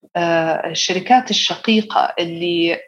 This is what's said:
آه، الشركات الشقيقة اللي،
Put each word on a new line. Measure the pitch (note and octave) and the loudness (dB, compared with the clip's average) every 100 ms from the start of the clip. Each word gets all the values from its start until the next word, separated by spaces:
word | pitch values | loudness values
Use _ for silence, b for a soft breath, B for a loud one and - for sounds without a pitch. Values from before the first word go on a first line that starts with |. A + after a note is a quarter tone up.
| _ | _
آه، | F3 E3+ E3 D#3+ D#3 E3 | -2 0 0 0 -2 -4
الشركات | D#3+ - F#3 G3 B3 B3 | -4 -2 -2 2 2 2
الشقيقة | - - E3+ - A3 G#3+ - - - | -2 -2 -2 2 2 2 0 0 -2
اللي، | E3+ E3 F3 E3+ E3+ E3 | -4 -4 -2 0 0 -2